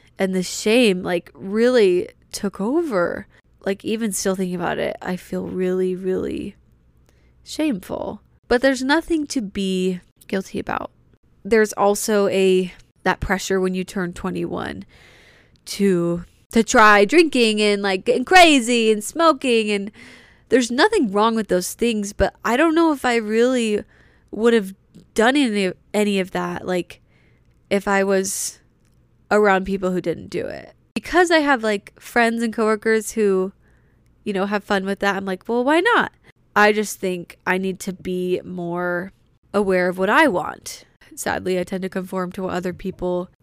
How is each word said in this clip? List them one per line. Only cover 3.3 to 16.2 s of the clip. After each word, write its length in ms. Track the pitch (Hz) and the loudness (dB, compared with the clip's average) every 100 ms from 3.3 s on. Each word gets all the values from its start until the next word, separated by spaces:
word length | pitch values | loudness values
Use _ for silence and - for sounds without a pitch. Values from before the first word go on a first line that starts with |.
| _ _ _ - | _ _ _ -6
Like, 180 | 202 | -6
even 300 | - 220 226 | -4 -4 -4
still 220 | 190 196 190 | -4 -2 -2
thinking 200 | 185 175 | -4 -4
about 220 | 170 - | -4 -4
it, 180 | 151 - | -4 -6
I 140 | - 180 | -8 -8
feel 320 | - 185 175 | -8 -8 -6
really, 480 | 180 185 185 185 185 | -4 -2 -2 -2 -4
really 600 | 185 185 - - 202 - _ _ _ _ _ _ _ _ | -4 -4 -4 -8 -10 -14 _ _ _ _ _ _ _ _
shameful. 800 | - - 311 196 - - - 208 _ _ - | -12 -4 -2 -2 -6 -8 -8 -12 _ _ -2
But 140 | 240 | 2
there's 220 | 262 262 | 2 0
nothing 420 | 262 311 320 330 285 | 0 0 0 -4 -2
to 140 | 269 | -6
be 580 | 196 208 190 185 185 180 - _ - | -6 -4 -2 0 -2 -4 -10 _ -8
guilty 320 | 196 - - | -6 -6 -8
about. 320 | - - - _ _ _ _ _ | -6 -6 -8 _ _ _ _ _
There's 300 | 202 226 214 | 0 2 2
also 540 | - 202 208 - 214 202 | 2 2 2 0 2 2
a, 440 | 190 190 185 180 - _ _ | 2 4 2 0 -8 _ _
that 160 | 190 - | -2 -2
pressure 400 | - 190 - 190 | -2 -4 -2 -2
when 140 | 185 | -2
you 100 | 185 | -4
turn 300 | 185 202 175 | -6 -6 -6
twenty-one 720 | 175 185 180 170 175 - - 196 _ - - - _ _ _ - | -6 -8 -6 -6 -6 -8 -12 -16 _ -20 -20 -20 _ _ _ -10
to, 580 | - 196 175 170 175 | 0 2 2 0 -4